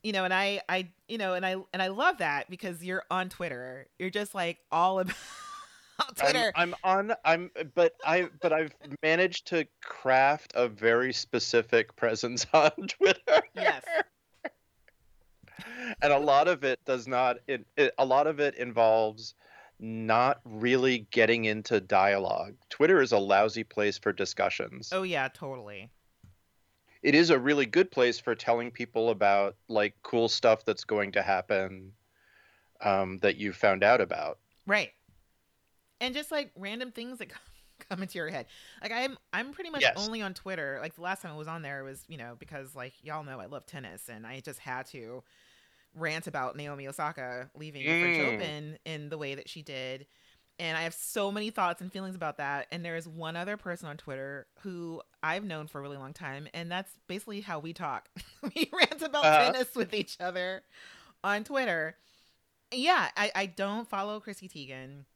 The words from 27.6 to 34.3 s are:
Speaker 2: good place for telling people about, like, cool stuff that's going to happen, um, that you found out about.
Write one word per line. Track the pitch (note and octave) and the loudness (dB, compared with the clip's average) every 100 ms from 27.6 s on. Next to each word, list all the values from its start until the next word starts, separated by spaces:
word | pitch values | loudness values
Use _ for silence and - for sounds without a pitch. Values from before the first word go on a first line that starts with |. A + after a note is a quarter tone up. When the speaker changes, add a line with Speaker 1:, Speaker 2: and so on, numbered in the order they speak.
| A#2+ | 4
Speaker 2:
good | D#3+ F#3+ | 2 2
place | - B2 A2+ | 4 2 2
for | - A2+ | -4 -4
telling | - A#2 A#2+ | 0 0 0
people | A#2 A#2+ A#2 A#2 | -10 -6 0 0
about, | G2+ G2+ G2+ G2+ - - | 4 4 4 2 -4 -4
like, | A2 G#2 _ | 0 0 _
cool | - A#2+ A2+ | -2 2 2
stuff | - A#2+ A2 - | 4 4 4 2
that's | G#2+ | -4
going | - G#2 G2+ | -2 -2 0
to | G2 | 0
happen, | G2 F#2+ - G2+ F#2+ F#2+ F#2+ G2+ _ _ _ _ _ _ _ _ | 0 0 0 -2 -2 -10 -18 _ _ _ _ _ _ _ _ _
um, | G#2 G2 F#2+ F#2+ | 0 2 0 2
that | G2+ F#2+ | 0 2
you | G#2 | -6
found | F2+ G#2+ F#2+ | 2 2 6
out | G2+ B2 | 6 6
about. | F2+ E2 D2 | 2 -2 -6